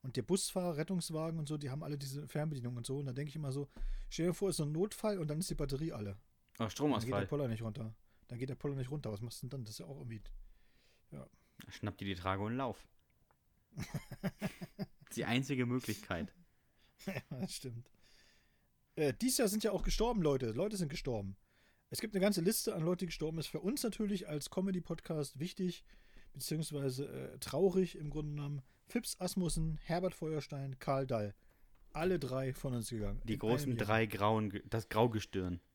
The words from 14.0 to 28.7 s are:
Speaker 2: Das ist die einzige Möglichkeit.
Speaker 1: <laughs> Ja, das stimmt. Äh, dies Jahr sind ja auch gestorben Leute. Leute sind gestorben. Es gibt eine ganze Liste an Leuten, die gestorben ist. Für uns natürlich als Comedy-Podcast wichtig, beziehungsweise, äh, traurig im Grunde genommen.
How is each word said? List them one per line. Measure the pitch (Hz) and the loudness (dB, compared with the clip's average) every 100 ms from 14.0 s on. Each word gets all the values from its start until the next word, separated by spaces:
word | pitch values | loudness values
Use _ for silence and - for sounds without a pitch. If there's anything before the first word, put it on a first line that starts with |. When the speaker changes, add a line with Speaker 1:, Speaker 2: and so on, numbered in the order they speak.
| - - 196 - 202 - 180 - 196 - - | -8 -6 -6 -4 -6 -6 -14 -10 -10 -10 -8
Speaker 2:
Das | |
ist | - | -4
die | 90 | 2
einzige | 120 135 131 120 | 2 2 0 2
Möglichkeit. | 127 120 107 - 85 - - | 2 0 -6 -2 -4 -4 -8
Speaker 1:
<laughs> | - _ _ _ _ _ - | -20 _ _ _ _ _ -6
Ja, | 151 - | -6 -6
das | 131 185 | -8 -6
stimmt. | - 127 117 - - - - - _ _ _ _ _ _ - | -6 -8 -10 -14 -20 -20 -20 -20 _ _ _ _ _ _ 0
Äh, | 147 127 | 0 2
dies | 254 254 | 2 4
Jahr | 220 | 4
sind | 214 | 4
ja | 214 | 2
auch | 185 | 2
gestorben | - - 226 226 | 2 4 4 4
Leute. | 156 135 120 | 4 4 2
Leute | 113 202 208 | 2 0 0
sind | 151 | -2
gestorben. | 160 143 113 98 98 _ _ _ _ _ | -2 -2 -2 -2 -8 _ _ _ _ _
Es | - | -6
gibt | 220 | -2
eine | 196 | 4
ganze | 196 196 | 6 6
Liste | 175 226 - | 4 2 0
an | 175 | 2
Leuten, | 160 180 | 2 2
die | 180 | 0
gestorben | - 156 165 | -2 -2 -2
ist. | 143 | -4
Für | 151 | -2
uns | 180 277 | -2 0
natürlich | 233 - 208 202 - | 0 0 0 0 -2
als | 151 - | -4 -2
Comedy-Podcast | - 190 185 - 165 - 160 143 127 | 0 0 0 -2 -6 -2 -2 -2 -4
wichtig, | 170 - 180 - - - - - - | -6 0 -2 -2 -14 -20 -20 -20 -16
beziehungsweise, | - - 156 156 143 139 127 143 | -8 -2 -2 0 0 0 0 -4
äh, | 131 131 - | -6 -8 -8
traurig | - 135 190 185 180 - | -2 4 6 6 4 0
im | 151 | -4
Grunde | 151 151 | -2 -2
genommen. | 147 143 143 - | -2 -2 -4 -8